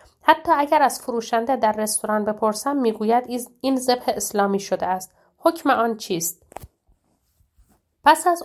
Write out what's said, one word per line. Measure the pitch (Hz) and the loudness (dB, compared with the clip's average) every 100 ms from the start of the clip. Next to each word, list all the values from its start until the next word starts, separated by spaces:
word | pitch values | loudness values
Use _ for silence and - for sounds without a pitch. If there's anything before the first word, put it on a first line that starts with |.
| _ _ | _ _
حتی | - 320 339 294 | 2 2 4 2
اگر | 294 311 | 4 2
از | 262 - | 2 0
فروشنده | - 233 226 226 233 262 | -6 -6 -2 -2 0 0
در | 214 | 0
رستوران | 214 214 - 214 214 | 0 -2 -4 -2 -2
بپرسم | 208 214 214 214 269 285 | -2 -2 -2 -2 -2 0
می‌گوید | 233 220 214 240 240 240 - _ | 0 0 0 0 0 -8 -10 _
«این | 262 262 | -2 0
ذبح | 254 247 247 | 0 -2 -2
اسلامی | - - 208 196 196 | -4 -4 0 0 0
شده | - 185 180 | -2 -4 -2
است»، | 185 - _ _ _ | -4 -6 _ _ _
حکم | 330 330 285 | 0 0 0
آن | 220 233 220 | 2 0 -2
چیست؟ | - 170 - - _ - - _ _ _ _ _ _ _ _ _ _ _ _ _ | -6 -4 -6 -10 _ -20 -20 _ _ _ _ _ _ _ _ _ _ _ _ _
پس | 285 311 359 | 4 4 4
از | 339 | 0